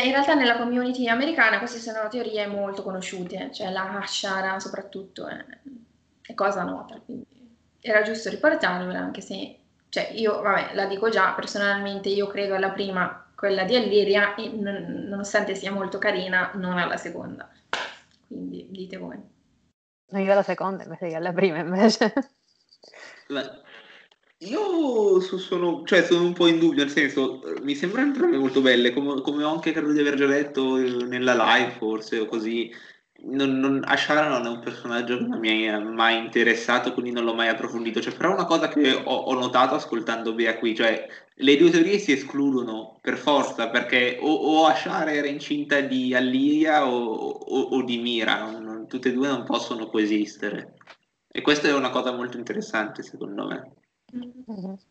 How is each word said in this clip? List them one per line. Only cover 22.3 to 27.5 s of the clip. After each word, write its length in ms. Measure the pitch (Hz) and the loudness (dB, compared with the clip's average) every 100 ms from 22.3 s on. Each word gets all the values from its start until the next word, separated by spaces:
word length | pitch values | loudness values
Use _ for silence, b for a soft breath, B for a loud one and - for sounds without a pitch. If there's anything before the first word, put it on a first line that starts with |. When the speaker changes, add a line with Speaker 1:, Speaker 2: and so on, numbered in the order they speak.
| _ _ _ _ _ - B B B - | _ _ _ _ _ -20 B B B -8
Speaker 3:
La-, 340 | 139 - - - B B B B _ _ - | -6 -6 -12 -20 B B B B _ _ -18
io 840 | 175 320 403 339 285 226 202 185 | -8 -4 0 0 2 4 6 4
so-, 180 | 185 185 | 2 -6
sono, 460 | - 180 175 151 | -4 -2 0 -2
cioè, 180 | - 185 | 4 4
sono 220 | 165 175 | 6 4
un 80 | 175 | 2
po' 140 | 175 170 | 4 4
in 100 | 165 | 6
dubbio, 240 | 165 139 | 4 4
nel 100 | 139 | 0
senso, 480 | 156 143 143 127 - 80 | 2 0 2 -2 -2 -8